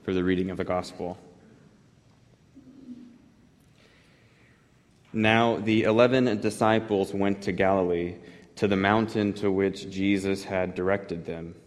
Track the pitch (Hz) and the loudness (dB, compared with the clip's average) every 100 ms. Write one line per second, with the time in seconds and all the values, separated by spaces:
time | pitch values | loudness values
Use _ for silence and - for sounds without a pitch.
0 | - 92 90 92 92 90 87 90 90 - | -2 -2 0 0 -2 -4 -4 -4 -4 -10
1 | 87 90 - - - - - _ _ _ | -10 -10 -18 -20 -20 -20 -20 _ _ _
2 | _ _ _ _ _ 269 - - 247 247 | _ _ _ _ _ -20 -20 -20 -20 -20
3 | - - _ _ _ _ _ _ _ _ | -20 -20 _ _ _ _ _ _ _ _
4 | _ _ _ _ _ _ _ _ _ _ | _ _ _ _ _ _ _ _ _ _
5 | _ 110 107 113 117 95 104 110 110 110 | _ 0 2 4 4 2 2 2 4 4
6 | 123 131 127 107 107 104 110 110 110 101 | 4 4 2 0 -4 0 2 2 2 0
7 | 95 101 98 98 - 92 95 98 90 87 | 0 0 -2 -2 -4 0 2 2 2 0
8 | 87 90 - - - - 104 98 98 110 | -4 -8 -18 -20 -20 -4 0 2 2 2
9 | 110 113 104 95 104 95 98 95 98 92 | 2 0 -2 0 -2 0 0 -2 -12 -4
10 | 98 98 98 98 - 95 90 87 92 98 | 0 2 0 -4 -4 -4 -4 -2 -2 -2
11 | - 82 82 82 85 85 | -2 -10 -8 -10 -12 -16